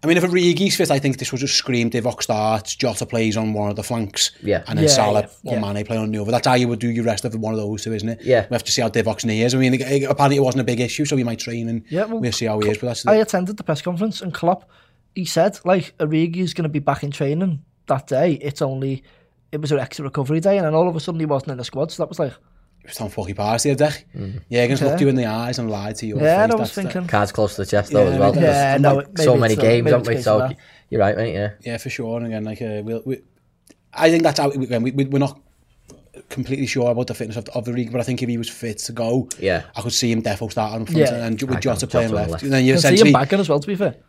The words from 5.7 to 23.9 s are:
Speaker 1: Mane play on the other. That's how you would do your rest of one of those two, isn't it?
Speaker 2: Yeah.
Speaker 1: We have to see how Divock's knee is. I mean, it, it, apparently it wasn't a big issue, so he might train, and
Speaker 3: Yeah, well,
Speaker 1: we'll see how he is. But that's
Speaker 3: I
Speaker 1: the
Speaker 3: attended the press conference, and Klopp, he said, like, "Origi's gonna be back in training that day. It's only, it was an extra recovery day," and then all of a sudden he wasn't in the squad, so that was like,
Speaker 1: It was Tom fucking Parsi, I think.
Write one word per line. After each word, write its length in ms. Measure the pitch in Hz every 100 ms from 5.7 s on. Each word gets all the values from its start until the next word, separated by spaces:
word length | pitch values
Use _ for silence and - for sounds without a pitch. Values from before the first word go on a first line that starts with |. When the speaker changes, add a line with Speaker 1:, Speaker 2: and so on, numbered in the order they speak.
Speaker 1:
Mane 120 | 101 107
play 100 | 113
on 140 | 107
the 100 | 107
other. 100 | 104
That's 160 | 120 135
how 80 |
you 140 | 127 123
would 100 | 120
do 100 | 120
your 140 | 117
rest 200 | 113 104
of 100 | 123 113
one 180 | 110
of 40 | 110
those 240 | 104 107
two, 100 | -
isn't 140 | 110 110
it? 100 | 113
Speaker 2:
Yeah. 240 | - 123 101
Speaker 1:
We 40 |
have 100 | 120
to 80 | -
see 100 | -
how 80 | 113
Divock's 340 | 113 107 104
knee 160 | 113 107
is. 120 | 120
I 40 | 131
mean, 140 | 131
it, 80 | 127
it, 220 | 127 143
apparently 340 | 139 143 147 139
it 40 |
wasn't 200 | 131 131
a 40 |
big 160 | 120 117
issue, 260 | 123 - 143
so 100 | 143
he 80 |
might 140 | 120 113
train, 320 | - 117 113
and 140 | 113 -
Speaker 3:
Yeah, 160 | 156
well, 160 | 214 226
Speaker 1:
we'll 120 | 123
see 120 | 104
how 160 | 113 107
he 80 | 104
is. 80 | 104
But 100 | 123
that's 180 | 117 -
Speaker 3:
I 100 | 220
Speaker 1:
the 60 |
Speaker 3:
attended 340 | 220 190 180 214
the 80 |
press 160 | - 151
conference, 400 | - 175 220 -
and 140 | 185
Klopp, 340 | - 165 185 _ _ _ _ _
he 100 | -
said, 340 | 170 - 185 -
like, 320 | 175 190 143 _
"Origi's 540 | 156 156 170 170 180
gonna 160 | - 156
be 120 | 151
back 220 | 147 139
in 80 | 143
training 540 | 139 139 156 190 147 - _ -
that 200 | 226 -
day. 260 | 131 170 139
It's 180 | 143 139
only, 440 | 143 135 135 131 _ _ _ _ _
it 80 | 151
was 100 | 151
an 60 | 147
extra 260 | 123 -
recovery 360 | 139 151 131 160
day," 180 | 185 196
and 80 | 160
then 80 |
all 120 | 156 180
of 100 | 160
a 40 |
sudden 200 | 151 165
he 40 |
wasn't 280 | 156 139 147
in 40 | 127
the 60 |
squad, 260 | 120 131 156
so 100 | -
that 60 | 156
was 80 | 175
like, 140 | 147
Speaker 1:
It 560 | - _ _ _ _ -
was 80 | -
Tom 120 | 110
fucking 260 | - 92 98
Parsi, 340 | 104 117 147
I 40 | 139
think. 300 | 151